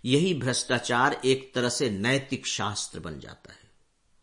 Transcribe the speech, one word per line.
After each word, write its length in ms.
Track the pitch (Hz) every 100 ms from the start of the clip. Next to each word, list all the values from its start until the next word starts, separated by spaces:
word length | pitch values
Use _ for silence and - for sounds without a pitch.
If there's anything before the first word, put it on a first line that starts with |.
यही 300 | 127 139 185
भ्रष्टाचार 840 | 156 123 120 - 123 - 120 139 -
एक 300 | 127 135 -
तरह 140 | 127 120
से 220 | - 135
नैतिक 560 | 95 113 135 135 127 -
शास्त्र 540 | - 101 101 - 87
बन 200 | 85 73
जाता 320 | - - -
है, 180 | - _ _ _ _ _ _